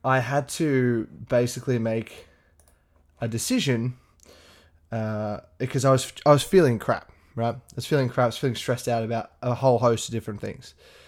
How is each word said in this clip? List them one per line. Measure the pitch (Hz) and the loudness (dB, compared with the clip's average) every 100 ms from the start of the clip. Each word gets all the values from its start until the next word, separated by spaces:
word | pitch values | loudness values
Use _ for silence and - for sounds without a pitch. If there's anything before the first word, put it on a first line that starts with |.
I | 127 131 | 2 0
had | 123 143 127 | 0 -2 -4
to | - 160 131 123 117 - - - | -2 0 2 2 0 -4 -12 -2
basically | 123 120 - 127 123 | 0 0 -4 -2 -2
make | 113 113 110 - - _ _ _ _ _ _ _ _ _ | 0 -2 -6 -16 -20 _ _ _ _ _ _ _ _ _
a | 117 | -6
decision, | 113 - 247 139 117 123 123 _ _ - - - - _ _ _ | -4 -2 0 2 0 -2 -6 _ _ -20 -20 -20 -20 _ _ _
uh, | 113 110 107 107 104 - _ | -6 -4 -4 -6 -8 -14 _
because | 127 135 | -4 0
I | 135 | 4
was, | 131 - - | 2 0 -2
I | 147 | 4
was | 143 | 4
feeling | - 190 147 113 | 6 6 6 2
crap, | - 113 - _ _ | -2 -4 -4 _ _
right? | - 117 123 | -4 -2 -4
I | _ | _
was | - | -12
feeling | - 147 127 | -2 0 0
crap, | - | 0
I | 123 | 0
was | - | 0
feeling | 135 | -4
stressed | 113 - 120 - | -4 -4 -4 -2
out | 117 | -2
about | 113 113 - _ | -2 -4 -6 _
a | 123 | -4
whole | 117 135 120 | 0 2 4
host | 123 113 - | 4 2 -2
of | |
different | 113 110 101 | -8 -8 -10
things. | 104 - - _ - - | -10 -12 -18 _ -20 -20